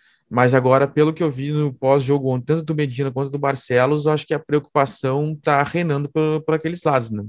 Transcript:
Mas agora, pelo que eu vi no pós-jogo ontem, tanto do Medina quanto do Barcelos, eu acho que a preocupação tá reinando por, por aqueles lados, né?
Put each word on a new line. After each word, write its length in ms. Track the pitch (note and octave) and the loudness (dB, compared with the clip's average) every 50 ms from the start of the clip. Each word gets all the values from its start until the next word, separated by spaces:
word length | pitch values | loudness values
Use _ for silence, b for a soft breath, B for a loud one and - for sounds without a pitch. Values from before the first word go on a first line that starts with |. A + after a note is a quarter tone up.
| b b b b b _ | b b b b b _
Mas 280 | - B2 B2+ B2+ B2 | 2 2 4 6 4
agora, 320 | C3+ B2+ B2+ C3 C3+ C#3 C3+ | 4 4 4 4 4 2 2
pelo 260 | C3 D3 D3+ D#3 D#3+ | 2 2 2 2 2
que 80 | D#3 | 0
eu 80 | F3 D#3 | -2 -2
vi 220 | C3+ B2+ C3+ D3 | -2 -4 -6 -4
no 200 | D3+ D3+ D3+ C#3+ | -2 -2 -2 -2
pós-jogo 580 | C3 - - C3 C#3 C#3+ C3 B2+ C#3+ C#3+ C3+ C3+ | -4 -2 2 2 2 4 4 2 0 0 0 0
ontem, 160 | C3 B2+ B2 | -2 -2 0
tanto 200 | - D#3 E3 D#3+ | 0 -2 -2 0
do 80 | D3+ D#3+ | -4 -2
Medina 380 | D3+ D3+ C#3 A#2+ B2 C#3 C3+ | -2 -2 -4 -2 -4 -6 -4
quanto 180 | B2+ C3 C#3 C#3 | -4 -4 -6 -6
do 80 | C3+ C#3+ | -6 -4
Barcelos, 720 | C#3 C#3 C#3 C3+ - - B2+ B2 B2+ C3+ D3+ D3+ C#3+ D#3 | -2 -2 -2 -2 -4 0 2 2 4 4 2 2 2 0
eu 60 | D#3 | 0
acho 120 | D3+ - | 0 -2
que 80 | - D#3 | -4 -6
a 60 | C#3+ | -6
preocupação 960 | - - D3 D3+ D3 - _ D3+ C#3 C3+ - - - C3 C3 C#3+ D3+ D#3 D#3+ | -4 -2 -2 -2 -2 -2 _ 0 0 0 -2 -6 -4 -2 -2 -2 -2 -4 -6
tá 260 | D3+ - D#3+ C#3+ C#3 | -4 -2 0 2 2
reinando 480 | C#3+ C#3+ - E3+ F3 E3 C#3+ C#3+ C#3+ C#3+ | 2 0 -2 -2 -2 0 -2 -2 -2 -2
por, 320 | - D#3 D#3 D#3 D#3 D#3 | -2 -2 0 0 0 -2
por 140 | D#3 D#3 D#3 | -2 -2 -2
aqueles 260 | D#3 D#3 D#3+ F3 E3+ | -2 -2 -4 -8 -2
lados, 300 | - D#3 C#3+ C3 A#2 A2 | -2 0 0 0 -2 -2
né? 120 | A2 G#2 G2+ | -8 -8 -8